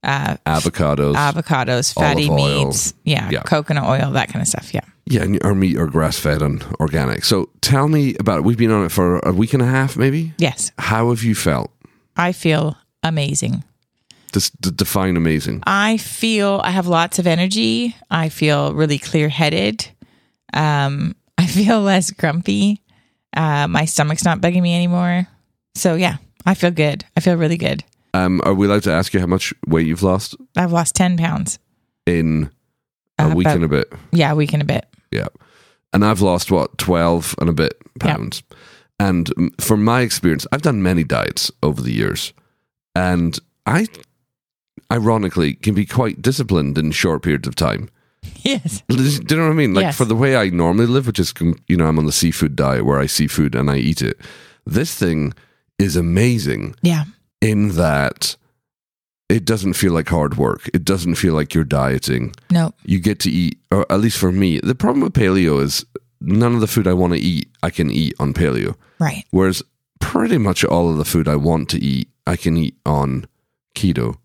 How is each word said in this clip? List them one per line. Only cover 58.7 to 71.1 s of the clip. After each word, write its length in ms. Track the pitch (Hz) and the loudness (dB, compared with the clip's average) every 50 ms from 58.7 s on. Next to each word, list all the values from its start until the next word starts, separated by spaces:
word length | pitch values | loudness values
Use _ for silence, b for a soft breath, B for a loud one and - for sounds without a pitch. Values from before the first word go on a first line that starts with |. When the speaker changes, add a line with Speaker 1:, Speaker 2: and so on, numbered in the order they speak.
| _ _ _ _ _ _ _ _ _ _ _ _ | _ _ _ _ _ _ _ _ _ _ _ _
Speaker 2:
it 160 | 104 113 90 | 0 0 2
doesn't 300 | 76 113 107 92 98 85 | 0 -2 -2 0 -4 -2
feel 180 | - - 92 | 0 0 2
like 160 | 85 82 78 - | 2 0 0 0
hard 280 | 87 82 76 71 - | 0 0 0 -2 0
work. 320 | - 69 58 50 - - - - | 0 0 0 -2 -4 -8 -4 -4
It 100 | - 80 | -2 0
doesn't 300 | - 98 95 85 90 85 | 0 -2 -2 0 -2 -2
feel 180 | - - 90 80 | 0 0 0 2
like 200 | 76 76 71 - | 0 -2 0 0
you're 100 | 80 80 | -2 0
dieting. 680 | 65 - 69 67 65 65 65 - - 65 62 60 - - - _ _ | 0 0 0 0 0 -2 -2 -2 -2 -2 -2 -4 -6 -10 -16 _ _
Speaker 1:
No. 220 | 180 170 165 165 - _ _ | -2 0 0 -2 -6 _ _
Speaker 2:
You 140 | - 95 95 | -2 -2 0
get 200 | 85 107 101 - | 0 0 -2 0
to 100 | - 95 | -2 -2
eat, 280 | - 87 87 80 - _ _ _ | 0 0 0 -2 -4 _ _ _
or 200 | 90 101 - - | 0 0 0 0
at 80 | - 98 | 0 2
least 180 | 107 117 - - | 2 0 0 0
for 140 | 98 90 | 0 0
me, 260 | 90 95 98 92 80 - | 2 2 2 2 0 0
the 160 | - - 131 | -2 -2 -2
problem 280 | 123 - 214 247 277 | 0 0 0 2 2
with 100 | - - | 0 2
paleo 500 | - - 113 92 92 98 90 80 73 69 | 2 2 2 4 4 4 2 2 2 2
is 220 | 69 71 71 - - _ _ - _ _ _ _ | 0 0 -2 -6 -8 _ _ -20 _ _ _ _
none 340 | - - 95 107 117 120 120 | -2 0 2 2 4 2 2
of 60 | 117 | 2
the 60 | 110 | 0
food 200 | 104 - 120 98 | 2 0 0 2
I 80 | 92 90 | 2 2
wanna 220 | 90 90 87 87 | 2 2 2 2
eat, 320 | 76 53 90 87 78 - _ _ _ | 0 0 0 -2 -2 -4 _ _ _
I 80 | - 87 | -6 -6
can 200 | - - 85 71 | -2 0 -2 0
eat 240 | 52 62 80 69 - _ | 0 0 -2 -2 -2 _
on 140 | - 71 | -4 -2
paleo. 420 | 67 - 87 76 64 55 50 50 - b b b b b | 0 0 0 0 0 -2 -2 -4 -6 b b b b b
Speaker 1:
Right. 260 | 165 147 - - - _ | -4 -4 -4 -6 -12 _
Speaker 2:
Whereas 320 | - 92 95 95 92 - - _ _ _ _ _ _ _ | 2 2 2 2 0 -2 -6 _ _ _ _ _ _ _
pretty 380 | - - - 175 226 226 214 151 | -8 -4 -2 -2 0 2 2 2
much 260 | 107 101 90 - - | 2 0 0 0 0
all 260 | - 76 85 85 85 | 0 2 2 2 2
of 60 | 80 | 0
the 80 | 76 76 | 0 -2
food 240 | - | 0